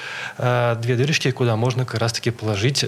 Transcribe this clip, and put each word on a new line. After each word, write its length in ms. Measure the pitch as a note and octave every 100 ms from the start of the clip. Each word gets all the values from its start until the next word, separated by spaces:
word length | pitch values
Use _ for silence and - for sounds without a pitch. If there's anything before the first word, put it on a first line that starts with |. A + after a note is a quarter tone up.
| - - - -
э, 380 | B2 B2 A#2+ A2+
две 140 | A#2 A#2+
дырочки, 360 | C#3 E3 C3+
куда 240 | - A#2+ A2
можно 300 | B2 B2 A#2+
как 160 | A2
раз-таки 280 | A2+ A#2 A#2+
положить, 540 | A2+ A2 G2+ A#2+ C#3